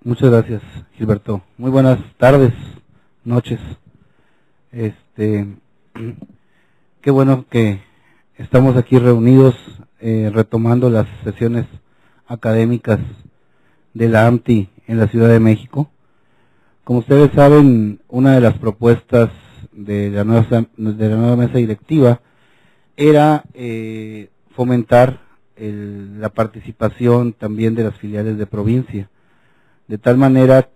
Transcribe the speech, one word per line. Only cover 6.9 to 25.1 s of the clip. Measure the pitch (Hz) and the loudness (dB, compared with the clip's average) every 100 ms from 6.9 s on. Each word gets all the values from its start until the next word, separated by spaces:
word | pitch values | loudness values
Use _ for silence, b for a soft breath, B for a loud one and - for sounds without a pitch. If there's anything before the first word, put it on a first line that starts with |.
| _ | _
qué | - | -2
bueno | 135 135 135 127 | 0 2 0 -2
que | 120 110 98 _ _ _ _ _ - | -2 -2 -4 _ _ _ _ _ -20
estamos | 120 127 131 127 | -2 0 2 0
aquí | 117 127 | 2 2
reunidos, | 123 117 117 131 131 123 - - - _ | 4 2 4 6 4 2 -10 -20 -20 _
eh, | 113 110 107 | -6 -4 -2
retomando | 107 107 113 113 120 127 | -2 -2 -2 0 0 0
las | 113 107 - | 0 -2 -8
sesiones | 113 101 117 120 117 - _ _ _ _ - | -12 -6 -4 -4 -8 -14 _ _ _ _ -18
académicas | 117 117 110 113 120 - 104 - - - _ _ _ _ _ _ | -8 -4 0 0 -2 -4 -4 -4 -14 -20 _ _ _ _ _ _
de | - 117 | -4 0
la | 113 113 | 2 2
amti | 120 - 113 95 _ - | 0 0 -2 -2 _ -8
en | 113 | -4
la | 110 | -2
Ciudad | 117 113 | 2 4
de | 117 | 4
México. | 113 110 - - 151 _ _ _ _ _ _ _ _ _ | 4 0 -4 -10 -10 _ _ _ _ _ _ _ _ _
Como | - 123 | -6 -4
ustedes | 117 139 143 | 2 4 4
saben, | - 143 147 143 117 107 104 _ | 4 6 6 6 2 -2 -8 _
una | 123 135 | -2 2
de | 131 | 4
las | 117 104 | 2 0
propuestas | 113 104 117 117 - 120 113 - _ - - | -6 -2 0 0 0 0 0 -4 _ -20 -20
de | - 104 104 101 | -18 -8 -6 -6
la | 101 | -4
nueva | 104 117 110 | 0 0 0
sam-, | 120 113 - | -2 -4 -8
de | 110 107 107 | -8 -4 -2
la | 110 | 0
nueva | 120 120 | 0 0
mesa | 120 127 | 0 -2
directiva | 113 104 - 160 123 120 _ _ _ _ _ _ _ - | -4 -6 -4 2 2 2 _ _ _ _ _ _ _ -2
era, | 147 151 151 151 - | 2 4 2 0 -6
eh, | - 120 113 110 110 110 107 101 _ _ | -16 -12 -10 -12 -14 -14 -16 -20 _ _
fomentar | - 123 123 113 120 127 | -6 -4 -2 2 4 2